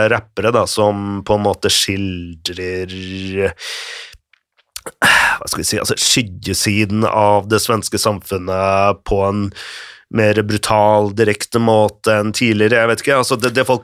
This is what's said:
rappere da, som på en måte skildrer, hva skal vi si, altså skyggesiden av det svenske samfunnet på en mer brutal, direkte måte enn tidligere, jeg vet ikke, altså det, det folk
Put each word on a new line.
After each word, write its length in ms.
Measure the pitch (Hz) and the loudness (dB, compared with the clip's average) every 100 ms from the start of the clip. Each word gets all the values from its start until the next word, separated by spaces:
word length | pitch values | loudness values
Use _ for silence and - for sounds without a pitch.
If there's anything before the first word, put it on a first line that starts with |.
| 107 | 2
rappere 400 | 117 - - 107 | 0 -4 -2 0
da, 120 | 120 95 | 2 0
som 560 | - 104 101 101 101 | 0 0 0 -4 -4
på 120 | 98 104 | 0 0
en 80 | |
måte 260 | 104 95 98 | 0 0 0
skildrer, 1200 | - - 98 98 90 87 82 87 90 92 92 92 92 92 95 95 95 95 - - - - - - - _ _ _ _ _ - - | 0 -2 -2 -4 -6 -10 -12 -12 -8 -8 -6 -8 -10 -10 -10 -6 -2 -2 -4 -12 -12 -12 -14 -18 -20 _ _ _ _ _ -18 -18
hva 600 | - - - - - - | 0 2 2 0 -2 -6
skal 100 | - | -6
vi 60 | 90 | -4
si, 120 | 107 | -2
altså 180 | - - | -2 -2
skyggesiden 1080 | - 139 107 92 95 92 - 104 101 107 113 | 0 0 -2 -6 -6 -4 0 0 0 0 0
av 420 | 107 104 104 104 | 4 4 4 2
det 80 | 110 | 0
svenske 360 | - 110 - 104 | 2 -2 -2 -2
samfunnet 1000 | 110 101 - 95 90 95 95 98 101 95 | -2 -2 -4 -6 -2 0 2 2 2 0
på 160 | - 101 98 | -2 0 0
en 200 | 104 101 - - - - - _ | 0 -4 -8 -16 -16 -18 -20 _
mer 240 | 110 107 104 | 2 2 2
brutal, 680 | 104 104 - 107 104 104 104 101 | 0 -2 2 4 4 4 2 0
direkte 400 | 107 104 - 117 | 0 0 -2 0
måte 560 | 117 110 104 - 113 | 4 4 2 0 0
enn 140 | 107 104 | 0 0
tidligere, 480 | 104 117 104 107 120 | 0 2 4 4 4
jeg 120 | 117 | 2
vet 80 | 113 | 0
ikke, 140 | 139 135 | 2 0
altså 200 | 120 123 | 0 0
det, 80 | - | 0
det 100 | 123 127 | 0 0
folk 160 | 120 | 0